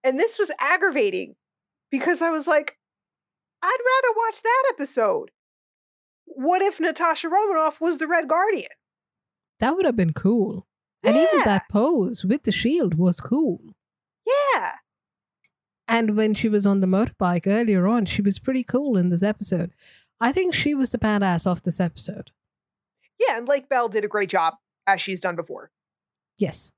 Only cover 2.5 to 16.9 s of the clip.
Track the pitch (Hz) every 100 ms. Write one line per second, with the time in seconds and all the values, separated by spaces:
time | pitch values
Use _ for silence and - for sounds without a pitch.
2.5 | 302 302 _ _ _ _ _ _ _ _
3.5 | _ 370 508 494 523 508 440 453 - 453
4.5 | 494 539 - 277 - 214 160 - _ _
5.5 | _ _ _ _ _ _ _ - 269 277
6.5 | 370 392 - 330 320 339 320 330 370 415
7.5 | 330 311 - 330 330 311 339 262 - 427
8.5 | 370 - - _ _ _ _ _ _ _
9.5 | _ 233 349 359 233 170 - 185 233 196
10.5 | 185 - _ _ _ - 247 330 554 220
11.5 | 196 - 208 262 320 185 233 185 277 -
12.5 | 196 233 330 220 160 180 175 - 269 311
13.5 | 175 - - _ _ _ _ 440 554 571
14.5 | 302 180 - _ _ _ _ _ _ _
15.5 | _ _ _ - 233 226 208 220 208 226
16.5 | 208 202 196 190